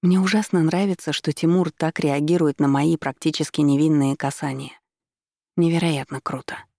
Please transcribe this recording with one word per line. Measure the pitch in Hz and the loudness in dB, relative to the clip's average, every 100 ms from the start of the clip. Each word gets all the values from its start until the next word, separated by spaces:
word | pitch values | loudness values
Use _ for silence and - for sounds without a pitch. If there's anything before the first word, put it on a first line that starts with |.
Мне | 180 185 | 4 2
ужасно | 185 214 214 185 | 2 0 0 2
нравится, | 160 170 196 180 - | 2 2 0 -2 -4
что | 147 - | -6 -4
Тимур | 147 165 180 170 | -2 2 2 0
так | - 160 - | -2 -4 -2
реагирует | 151 139 151 175 156 139 | -2 0 0 2 2 2
на | 143 | 0
мои | 139 151 165 | 2 2 0
практически | 139 135 160 151 151 - | -4 -4 -4 -2 -6 0
невинные | 147 139 156 151 135 139 | 2 4 4 2 0 -2
касания. | 139 - 147 135 139 - _ _ _ _ _ _ _ - | -6 -6 -8 -8 -10 -16 _ _ _ _ _ _ _ 0
Невероятно | 170 165 170 147 135 139 | 0 2 0 -2 -4 -10
круто. | - 131 - - - | -8 -8 -10 -16 -18